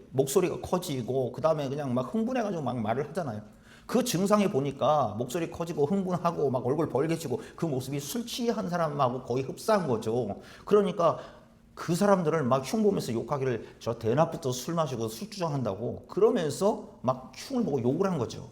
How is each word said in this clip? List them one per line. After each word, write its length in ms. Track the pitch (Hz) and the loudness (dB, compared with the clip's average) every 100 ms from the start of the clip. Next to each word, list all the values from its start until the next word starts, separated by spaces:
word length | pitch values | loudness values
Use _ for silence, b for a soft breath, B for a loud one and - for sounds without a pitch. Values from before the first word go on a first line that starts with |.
| - | -4
목소리가 520 | 127 143 196 180 127 | 0 2 4 2 0
커지고 680 | - 180 170 135 110 131 123 | -2 -2 -2 -4 -2 -2 -2
그다음에 360 | - 156 156 139 | 0 0 2 0
그냥 240 | 143 143 | -4 -2
막 220 | 120 135 | -2 -2
흥분해가지고 480 | 220 226 262 202 170 | -2 -2 0 -2 -2
막 180 | 127 123 | -4 -2
말을 280 | 107 123 151 | 0 -2 -2
하잖아요. 340 | - 156 107 - - B B | -4 -6 -8 -10 -18 B B
그 200 | - 240 | -2 0
증상에 460 | 247 160 196 208 202 | 2 2 4 4 4
보니까 640 | 131 143 135 127 151 120 101 | 2 0 0 2 4 2 -2
목소리 320 | 123 175 165 | -4 -4 -4
커지고 340 | - 170 160 | -4 -6 0
흥분하고 680 | 143 196 185 175 170 170 143 | 2 2 0 0 0 0 0
막 140 | 127 | 0
얼굴 240 | 117 151 156 | 0 0 0
벌개지고 540 | 123 160 165 139 123 B - | 0 0 -2 -4 -6 B -4
그 100 | 165 | -2
모습이 340 | 131 131 143 | -2 -2 -6
술 260 | - 247 233 | -4 -6 -6
취한 440 | - 233 208 185 | -2 -2 0 -2
사람하고 540 | 175 160 143 131 127 | 0 0 2 0 0
거의 200 | - 131 | -2 -2
흡사한 420 | 135 175 - 208 160 | -2 -4 2 4 4
거죠. 540 | 113 110 117 107 98 B B | 0 0 0 0 -4 B B
그러니까 540 | - 208 190 170 165 127 B B B - - | 2 4 4 4 2 2 B B B -20 -20
그 200 | - - | -10 -4
사람들을 480 | 170 202 190 156 160 | 2 4 4 4 2
막 200 | 127 135 | 2 2
흉보면서 480 | 135 226 214 180 - | 2 2 2 2 0
욕하기를, 640 | 113 - 147 131 117 - - | -4 -2 -2 0 -2 -6 -8
"저 200 | - 117 | -6 -2
대낮부터 520 | 110 127 165 - 131 | 2 2 2 0 -4
술 240 | 127 - | -4 -2
마시고 340 | 170 156 123 113 | -2 -2 -2 -4
술 220 | - 202 | -6 -10
주정한다고." 760 | 196 170 143 113 95 123 - - | -6 -4 -2 -2 -2 -6 -8 -8
그러면서 920 | - 214 247 156 127 196 233 - - | 4 4 4 0 0 0 0 -6 -4
막 300 | - 127 - - | -2 -2 -6 -16
흉을 280 | - 254 | -6 -2
보고 160 | 196 139 | 0 2
욕을 300 | 120 151 196 | 2 2 0
한 80 | 170 | 0
거죠. 320 | 113 - - | -2 -6 -14